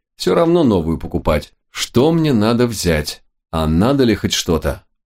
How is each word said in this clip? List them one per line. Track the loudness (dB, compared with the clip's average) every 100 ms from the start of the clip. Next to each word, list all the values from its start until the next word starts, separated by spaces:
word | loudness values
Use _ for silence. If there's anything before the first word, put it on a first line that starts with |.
| _ -6
всё | -2 2
равно | 2 2
новую | 2 0 0 -4
покупать. | -6 -4 -2 -2 -4 _ _
Что | -10 -4 0 2
мне | 2 2
надо | 2 2 2 0
взять? | -2 -2 -2 -4 -12 _ _ _
А | -4 0
надо | 2 2 2 2
ли | 0
хоть | -2
что-то? | -4 -2 -2 -2 -6 -12 _